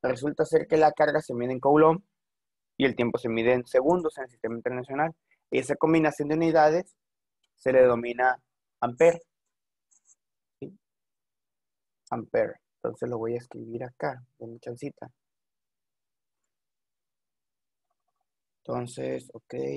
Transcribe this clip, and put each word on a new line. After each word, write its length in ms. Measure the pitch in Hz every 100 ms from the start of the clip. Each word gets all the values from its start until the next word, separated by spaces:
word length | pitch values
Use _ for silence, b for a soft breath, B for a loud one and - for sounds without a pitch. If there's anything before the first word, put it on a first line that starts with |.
Resulta 420 | 131 123 143 147 151
ser 220 | 160 -
que 100 | 156
la 160 | 151
carga 280 | 147 151 151
se 120 | -
mide 180 | 123 123
en 80 | 127
coulomb 420 | 135 151 160 160 _ _ _ _ _ _ _ _
y 80 | 135
el 100 | 120
tiempo 220 | 120 120
se 100 | 120
mide 240 | 113 117
en 120 | 123 123
segundos 520 | 127 135 180 160 -
en 80 | 131
el 40 |
sistema 260 | _ 113 117
internacional. 580 | 123 127 123 139 160 - _ _ _
Esa 240 | 127 123 143
combinación 540 | 160 165 156 - 147
de 60 | 156
unidades 600 | 165 160 151 160 190 _ _ _ _ _ _ _
se 180 | 131
le 80 | 131
denomina 600 | 127 117 120 120 127 127 _ _ _ _
ampere. 440 | 123 123 165 170 _ _ _ _ _ _ _ _ _ _ _ _ _ _
¿Sí? 180 | 143 190 _ _ _ _ _ _ _ _ _ _ _ _ _
Ampere. 500 | 120 110 117 107 - _ _
Entonces 340 | 117 113 123
lo 80 | 120
voy 160 | 113
a 60 | 120
escribir 440 | 123 117 113 117
acá, 400 | 127 _ 151 127 123 _
denme 220 | 117 117
chancita. 520 | - 120 143 - - _ _ _ _ _ _ _ _ _ _ _ _ _ _ _ _ _ _ _ _ _ _ _ _ _ _ _ _ _ _ _ _ _ _ _
Entonces, 720 | - 123 123 123 131 131 131
ok. 220 | 120 _ 127 135